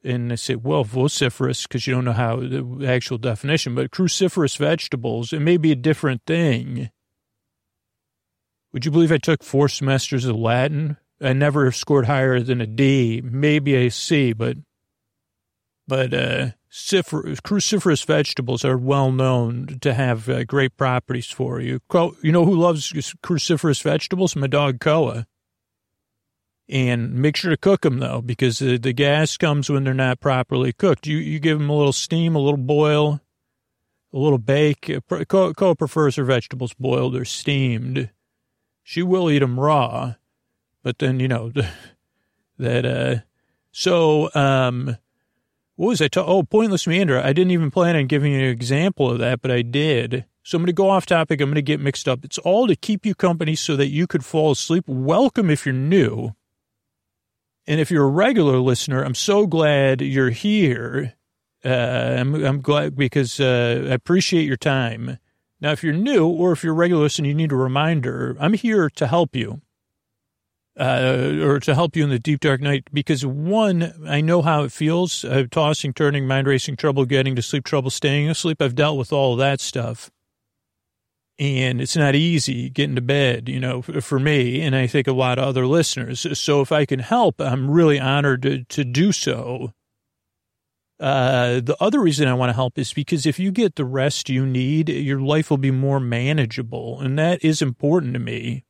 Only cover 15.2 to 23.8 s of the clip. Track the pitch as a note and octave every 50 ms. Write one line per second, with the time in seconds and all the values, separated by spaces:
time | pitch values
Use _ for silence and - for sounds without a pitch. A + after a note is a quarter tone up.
15.2 | _ _ _ _ _ _ _ _ _ _ _ _ _ - C3+ C3 C3 B2 - C3
16.2 | B2+ B2 B2 B2+ C3+ B2 - _ _ _ - - - - G3 F#3 E3 - - D3+
17.2 | - D#3+ D3 - _ - G#3 G3+ - - G#3+ F#3+ - F#3+ D3+ - - - D#3 D3+
18.2 | D3 - - - B2+ A#2+ B2+ A#2 - C3+ C3 B2+ B2+ C3 C#3 C#3 C3+ C3 C3 C3
19.2 | C3 C3 B2+ B2 A#2+ A2+ A#2+ A#2+ C3+ C#3+ C#3+ B2 - D3 A#2+ C3 C3+ B2+ A#2+ A2
20.2 | A2 B2 B2+ B2 B2 G#2 - C#3 C3+ C3+ _ _ C#3 B2+ B2+ B2+ - - B2 B2
21.2 | A#2+ - - - B2+ B2+ B2 B2+ B2+ B2 B2+ B2+ _ _ - F3 E3+ E3+ - _
22.2 | - D#3 D#3+ F3 E3+ F3+ G3 E3 E3+ F3 E3 D3+ C#3 - E3+ D3+ C3+ - - -
23.2 | - - F3+ - - - E3+ D3 - D#3+ C#3 -